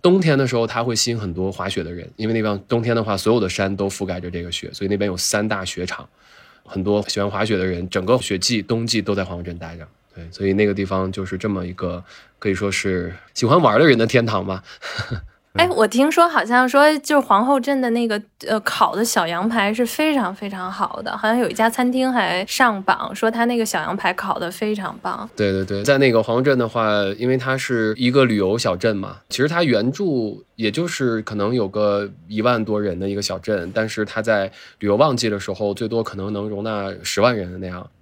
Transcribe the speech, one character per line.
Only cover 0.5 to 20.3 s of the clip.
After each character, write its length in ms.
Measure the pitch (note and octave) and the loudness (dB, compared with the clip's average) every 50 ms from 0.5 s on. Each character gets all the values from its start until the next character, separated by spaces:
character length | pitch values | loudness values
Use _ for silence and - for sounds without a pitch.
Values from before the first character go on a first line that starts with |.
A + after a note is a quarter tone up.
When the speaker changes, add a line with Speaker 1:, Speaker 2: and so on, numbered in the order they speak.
| B2 | 2
Speaker 1:
候， 100 | A#2 A#2 | 0 0
它 180 | A2 - A#2 A#2 | 0 0 -2 -2
会 120 | B2 A#2 | 0 0
吸 160 | G#2+ - A#2+ | 0 0 -2
引 80 | A#2+ A2+ | -2 -4
很 120 | G#2 F#2 | -4 -6
多 200 | E2+ F2 F#2 F#2+ | -4 -2 -4 -4
滑 160 | F#2+ - F#2 G2 | -4 -4 -6 -4
雪 140 | G2 F#2+ E2 | -4 -4 -6
的 80 | E2 | -6
人， 180 | F2 F2 E2+ - - | -10 -12 -14 -16 -10
因 120 | - A2 | -6 -4
为 60 | A2 A#2 | -2 0
那 80 | A2+ | 0
边 180 | G#2+ G#2+ G#2 G2 F#2+ | 0 0 -2 -4 -2
冬 140 | _ A#2+ A#2 | _ -2 0
天 140 | A2+ A#2+ A#2 | 2 2 0
的 80 | A#2 G#2+ | 0 0
话， 120 | A2 G2+ | 0 -2
所 180 | F#2+ - G#2+ A2+ | 0 2 2 4
有 60 | B2 | 4
的 80 | G2+ | 2
山 280 | F2+ - - G2 G2 G2 | 0 0 -2 -2 -2 0
都 140 | F#2+ G2+ G2 | -2 -2 -4
覆 160 | - - G2+ | -2 -4 -6
盖 140 | F#2 F2 F2+ | -6 -6 -6
着 120 | F2+ F2 | -8 -8
这 100 | F2+ F2 | -8 -8
个 100 | F2 F2 | -8 -6
雪， 200 | E2+ - - - - | -8 -8 -8 -10 -8
所 120 | - G2 | -6 -2
以 20 | F#2+ | -2
那 80 | G#2 | 0
边 100 | G2 G2+ | 0 0
有 80 | G2+ F#2 | -2 -2
三 320 | F2+ - - - G#2 G#2+ | -2 -2 -2 0 0 0
大 160 | A2 G#2+ G2 F#2 | 0 -2 -4 -4
雪 220 | F2 - F2 F2+ | -8 -6 -6 -6
场， 220 | F#2 - - - - _ _ _ _ - - - - - _ _ | -6 -8 -10 -14 -20 _ _ _ _ -20 -20 -20 -20 -20 _ _
很 200 | - - G2 F#2 | -10 -6 -4 0
多 200 | G2+ G#2 G#2 G2+ | 2 0 0 0
喜 120 | - - G#2 | -2 -2 -2
欢 100 | G2+ G2+ | -2 -2
滑 160 | G2+ G2 G#2+ | -2 -2 0
雪 120 | G#2+ A2 | 0 0
的 80 | F#2+ F#2 | 0 0
人， 220 | F#2 F2+ E2+ F2+ F2+ | -2 -2 -4 -6 -4
整 140 | - G2+ F#2 | -4 -2 2
个 140 | F#2+ B2 B2 | 2 2 2
雪 180 | - - G2+ F#2 | 2 -2 -4 -2
季、 220 | F2+ - A#2+ G#2+ | 0 0 -2 -2
冬 260 | F#2+ - A#2 A2+ A#2 | -2 -2 -2 -2 -2
季 140 | A2+ - A2 | 0 -2 -2
都 120 | F#2+ G#2 G2+ | 0 0 -2
在 100 | G2 F#2 | -2 -2
皇 140 | F2 F2+ | -4 -6
后 60 | F2 E2+ | -8 -8
镇 140 | F2 E2+ | -10 -10
待 180 | F2 E2+ E2 E2+ | -10 -12 -12 -14
着。 120 | E2+ E2 - _ _ _ _ _ | -16 -18 -20 _ _ _ _ _
对， 120 | F2+ E2 E2+ | -18 -18 -18
所 160 | F2+ - G2+ | -10 -2 0
以 60 | G2 F#2+ | 2 4
那 120 | G2+ G#2+ | 4 4
个 80 | G2+ G2 | 2 2
地 100 | G2 G2 | 0 -2
方 280 | F#2 G2 F#2+ F#2+ F#2 | -2 0 -2 -2 -2
就 120 | F#2+ - F#2+ | -4 -6 -6
是 120 | F#2 F#2+ | -6 -6
这 120 | F#2 F#2+ G#2+ | -4 -4 -4
么 160 | G2+ F#2+ F2+ | -4 -4 -4
一 80 | F2+ F2+ | -8 -8
个， 300 | - F#2 F2 F2 F2+ F#2 - - - - _ _ _ | -6 -6 -6 -6 -8 -12 -16 -20 -20 -20 _ _ _
可 100 | - G#2 | -2 -2
以 40 | G2 | -2
说 160 | F#2+ G#2 G2+ | 0 -2 -2
是 420 | F#2+ - - G2 F#2 F2+ F2 F2 F2+ - - _ _ | -2 -2 -2 -2 -2 -2 -2 -6 -10 -12 -18 _ _
喜 120 | - - | -2 2
欢 160 | A#2 C#3+ F3+ | 4 4 6
玩 140 | D#3+ A#2+ G#2 | 6 6 6
儿 40 | A#2+ | 6
的 60 | D#3+ | 6
人 120 | D#3+ C3+ | 6 6
的 100 | A#2 A2+ | 6 4
天 180 | A2 - B2 A2+ | 4 4 2 2
堂 200 | A2+ G#2+ F#2+ F2+ | 2 -2 -2 -2
吧。 180 | F#2+ F#2+ F#2+ - | -4 -6 -8 -8
<laughs> 60 | - - - - - - - - - A#2+ F2+ - - _ _ _ _ _ | -16 -20 -16 -14 -12 -10 -10 -8 -8 -8 -10 -10 -14 _ _ _ _ _
Speaker 2:
哎， 140 | - E4+ F4+ | 2 2 2
我 180 | F4+ - A3 | 4 2 2
听 240 | G#3 G#3+ A#3+ C#4 D4+ | 2 4 4 4 4
说 180 | D4+ F4 E4+ F4 | 6 4 4 4
好 160 | D#4+ C4 F3 | 4 0 0
像 240 | G#3+ A#3+ B3 B3+ B3+ | 4 4 4 4 6
说， 260 | B3+ C#4 C#4+ D4+ D#4 C#4+ | 6 6 6 6 6 2
就 200 | C#4+ - D4+ C#4+ | 0 2 2 2
是 80 | - | 6
皇 160 | - G#3 G3 A#3 | 6 4 4 6
后 160 | C4 C#4+ C4+ | 4 2 2
镇 220 | B3 C#4 C#4+ C4+ | 2 0 0 0
的 80 | B3+ A#3+ | 2 0
那 180 | A3+ A#3+ A#3+ | 0 0 0
个， 140 | A3+ G#3+ G#3 G#3 _ _ _ - | 0 -2 -4 -4 _ _ _ -4
呃， 140 | - A3 G#3+ | -2 -2 0
烤 360 | G#3+ - - - G#3 - - | 0 -2 2 2 2 2 2
的 80 | F#3+ A#3 | 0 0
小 220 | A3+ - G#3+ F3 | 2 2 0 0
羊 240 | E3 E3+ E3+ F#3+ A3+ | 0 -2 -2 -2 0
排 240 | A#3 A#3 G3 G3+ G#3+ | 0 2 0 0 2
是 100 | A3+ B3 | 0 -2
非 300 | A3+ - - D4+ D#4 D4 | -2 0 0 0 2 2
常 200 | C4+ G#3+ F3+ | 2 0 -2